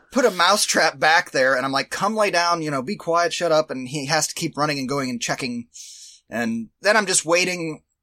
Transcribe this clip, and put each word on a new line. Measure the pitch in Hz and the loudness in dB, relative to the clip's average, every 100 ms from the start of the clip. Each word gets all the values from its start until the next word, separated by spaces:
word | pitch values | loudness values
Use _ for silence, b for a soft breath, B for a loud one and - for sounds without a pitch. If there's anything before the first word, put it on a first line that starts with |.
| _ | _
put | 247 240 | 0 2
a | |
mouse | 180 175 208 - | 4 2 4 2
trap | - 160 139 | 2 2 2
back | 156 170 - | 4 4 2
there, | 147 131 131 | 2 2 2
and | 135 | 0
I'm | |
like, | 135 135 | -2 -2
"Come | - 196 | -2 -2
lay | 220 208 | 0 2
down, | 175 170 170 | 2 2 0
you | 151 | -2
know, | 139 | -4
be | 127 202 | -4 -6
quiet, | - 165 170 | -2 0 0
shut | - 170 | 0 2
up," | 156 151 | 2 0
and | 131 127 | -4 -8
he | 147 135 | -6 -2
has | 156 - | 0 0
to | - | -4
keep | 160 139 | -6 -2
running | 151 143 | -2 -2
and | 127 | -2
going | 139 131 | -2 -4
and | 120 | -4
checking. | - 139 127 120 - B B B B B - | -4 -4 -6 -8 -10 B B B B B -8
And | 113 117 113 110 _ | -4 -2 -4 -8 _
then | 190 220 | 2 2
I'm | 185 | 2
just | 180 151 | 0 2
waiting | 170 180 180 160 151 _ _ | 2 2 -2 -6 -10 _ _